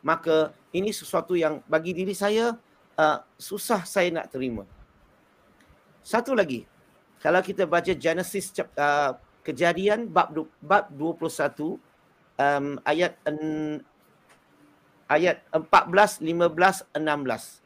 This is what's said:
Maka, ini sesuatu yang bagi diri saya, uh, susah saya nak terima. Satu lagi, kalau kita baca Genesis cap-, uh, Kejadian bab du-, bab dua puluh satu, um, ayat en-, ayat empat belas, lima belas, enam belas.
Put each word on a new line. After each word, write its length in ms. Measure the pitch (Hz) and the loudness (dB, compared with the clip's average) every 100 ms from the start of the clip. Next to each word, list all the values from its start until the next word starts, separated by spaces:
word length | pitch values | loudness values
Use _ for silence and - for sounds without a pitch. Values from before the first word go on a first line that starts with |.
| 147 | 0
Maka, 480 | 160 165 160 156 - _ | -2 2 2 2 -4 _
ini 240 | 175 208 | -4 -4
sesuatu 400 | 202 - 180 165 | -6 -4 -4 0
yang 320 | 180 156 151 - | 0 0 -2 -2
bagi 320 | 156 165 170 | -2 0 -4
diri 160 | 190 | -4
saya, 400 | 185 202 214 233 233 _ _ _ | -2 0 2 0 -4 _ _ _
uh, 240 | - 156 139 - | 2 2 2 -6
susah 560 | _ - 196 - 208 165 | _ -12 -10 -2 -2 0
saya 240 | 196 175 | 0 0
nak 160 | 165 - | -2 -8
terima. 400 | 135 131 110 98 - - _ _ _ _ _ _ _ _ _ _ _ - | -6 -6 -6 -10 -20 -20 _ _ _ _ _ _ _ _ _ _ _ -4
Satu 320 | 226 247 247 | -2 0 0
lagi, 320 | 170 120 - _ _ _ _ _ | 0 -2 -10 _ _ _ _ _
kalau 240 | 151 180 | 2 2
kita 240 | 185 196 175 | 0 -2 0
baca 240 | 170 175 160 | 2 0 -2
Genesis 560 | 165 165 180 202 185 | 0 -2 -4 -8 -8
cap-, 160 | - - - | -8 -8 0
uh, 400 | 147 147 139 131 _ _ | 2 2 0 -2 _ _
Kejadian 640 | - 131 170 170 196 214 226 | -10 0 0 2 0 0 2
bab 240 | 170 - | 0 2
du-, 160 | 156 156 _ | -4 -8 _
bab 240 | 147 202 208 | 2 2 2
dua 180 | 143 160 160 | -6 -6 -4
puluh 160 | 160 | -6
satu, 420 | - 147 - 156 - _ _ _ _ _ - | -2 -4 -2 -8 -8 _ _ _ _ _ 0
um, 420 | 143 143 143 139 - | 2 2 -2 -4 -2
ayat 320 | 156 175 - 156 | 0 0 -2 -6
en-, 560 | 151 156 156 151 151 - _ _ _ _ _ _ _ _ _ _ _ - | -4 -6 -6 -6 -8 -12 _ _ _ _ _ _ _ _ _ _ _ 0
ayat 320 | 151 175 147 _ | 2 2 -2 _
empat 340 | 160 165 190 - | -6 4 4 6
belas, 320 | 180 208 - | 4 4 2
lima 260 | 160 170 170 | -4 0 0
belas, 380 | 156 185 185 - | 4 2 2 -8
enam 320 | 156 156 147 131 | -4 -2 -2 -2
belas. 340 | 110 - - | -6 -8 -20